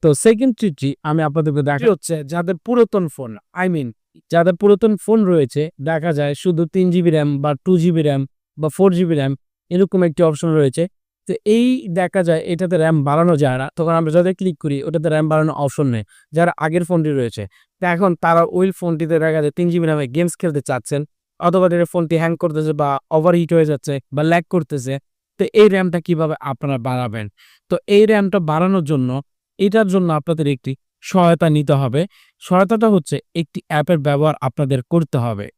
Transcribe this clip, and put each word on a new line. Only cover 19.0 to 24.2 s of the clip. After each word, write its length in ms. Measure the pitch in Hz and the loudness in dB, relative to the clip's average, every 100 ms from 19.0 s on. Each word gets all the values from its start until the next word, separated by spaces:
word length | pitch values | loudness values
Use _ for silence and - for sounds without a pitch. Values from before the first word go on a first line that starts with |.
| 160 165 | 0 0
দেখা 160 | 160 160 | 0 0
যায় 120 | 147 - | -2 0
তিন 80 | 175 | 0
জিবি 140 | 175 165 | 0 0
র্যামে 200 | 151 135 | 0 -2
গেমস 200 | 135 175 - | -2 -2 -2
খেলতে 200 | 175 143 - | -4 -4 -4
চাচ্ছেন 320 | 131 - 143 147 _ _ _ | -6 -4 -6 -6 _ _ _
অথবা 260 | 175 180 180 | 0 2 2
তাদের 200 | 175 170 | 2 0
ফোনটি 240 | 180 165 165 | -2 -2 0
হ্যাং 100 | 165 165 | 0 -2
করতেছে 300 | 175 156 156 147 | -2 -2 -2 -2
বা 80 | 143 139 _ 160 | -2 -2 _ 0
ওভারহিট 340 | 160 175 165 170 | 2 2 2 2
হয়ে 100 | 156 | 2
যাচ্ছে 240 | 143 - 139 _ | -2 -4 -8 _
বা 80 | 135 | -4